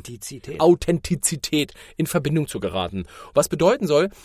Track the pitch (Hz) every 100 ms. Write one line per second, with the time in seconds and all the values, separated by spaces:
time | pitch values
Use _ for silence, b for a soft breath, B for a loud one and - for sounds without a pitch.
0 | - 117 - 135 - 160 160 175 - 170
1 | - 165 - 147 - 151 139 - B B
2 | 156 175 147 160 147 - 95 90 90 98
3 | 87 B B - - 165 165 247 185 147
4 | 185 -